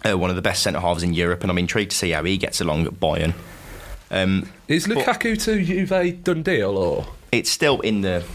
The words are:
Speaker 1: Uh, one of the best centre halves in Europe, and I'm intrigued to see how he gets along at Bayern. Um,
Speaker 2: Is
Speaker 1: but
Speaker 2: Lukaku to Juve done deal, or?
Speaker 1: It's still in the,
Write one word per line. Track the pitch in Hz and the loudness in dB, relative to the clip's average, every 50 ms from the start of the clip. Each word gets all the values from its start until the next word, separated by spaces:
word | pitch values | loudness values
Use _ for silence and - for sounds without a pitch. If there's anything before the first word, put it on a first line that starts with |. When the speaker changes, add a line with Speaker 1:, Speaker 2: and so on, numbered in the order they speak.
| - 107 | 0 0
Speaker 1:
Uh, | 101 92 | 2 2
one | 90 90 | 2 2
of | 92 90 | 0 2
the | |
best | 85 101 90 - - | 0 0 0 2 0
centre | 101 80 73 | 0 0 0
halves | 90 87 87 82 87 | 0 0 0 2 2
in | 87 85 | 0 2
Europe, | 82 87 87 90 87 | 2 2 2 0 0
and | - 95 | 0 0
I'm | 87 87 | 0 0
intrigued | 90 87 - 113 104 92 | 0 0 0 0 -2 0
to | - - | -2 -2
see | 98 87 | 0 0
how | 82 76 78 | 0 0 0
he | 90 98 95 | 0 0 0
gets | - - - - | -2 -2 -2 -2
along | 95 82 76 78 82 | -2 0 0 0 0
at | - 87 - | -2 -2 -2
Bayern. | - 78 76 82 80 82 90 - - - - - - - - - - - - - - - | 0 0 2 2 0 0 -2 -2 -8 -16 -18 -18 -16 -16 -16 -16 -14 -14 -14 -14 -10 -6
Um, | - 95 95 92 95 95 - - - - - - | -2 0 2 2 2 0 0 -4 -12 -14 -4 -2
Speaker 2:
Is | 147 170 - 196 | 0 0 0 0
Speaker 1:
but | 233 262 | 0 0
Speaker 2:
Lukaku | 254 254 240 247 - 233 220 220 - | 2 0 0 0 0 -2 -2 0 0
to | 226 214 208 185 | 0 0 0 0
Juve | 165 185 190 190 185 190 185 180 180 175 180 - | 0 0 0 0 0 2 0 0 0 -2 -2 -2
done | 185 175 160 156 | -2 0 0 0
deal, | - - 117 101 98 101 95 | 0 0 2 2 0 0 0
or? | 92 85 69 - - - - - - - | 0 0 0 -2 -4 -6 -10 -12 -4 0
Speaker 1:
It's | - 117 - - | 0 0 2 0
still | - - 160 147 135 - | 0 2 4 4 4 4
in | - 113 107 101 | 2 0 0 2
the, | 98 95 90 87 87 - | 2 2 0 0 -2 -4